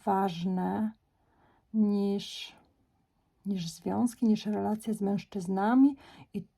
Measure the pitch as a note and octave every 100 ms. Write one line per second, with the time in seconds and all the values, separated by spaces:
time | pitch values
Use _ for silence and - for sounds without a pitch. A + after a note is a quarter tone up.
0 | - F#3+ G3 E3+ F3+ F#3 F#3 G#3 A3 -
1 | _ _ _ _ _ _ _ A3 G#3 G3+
2 | G3+ G3+ - - - - _ _ _ _
3 | _ _ _ _ G3 F#3+ E3 - F#3+ G3+
4 | A#3+ - A3+ G#3+ G#3+ G3+ G3+ G#3+ A3+ G#3+
5 | G3 G3+ - G3+ F3 F#3+ G#3 B3+ C#4 C#4
6 | - - - G3+ -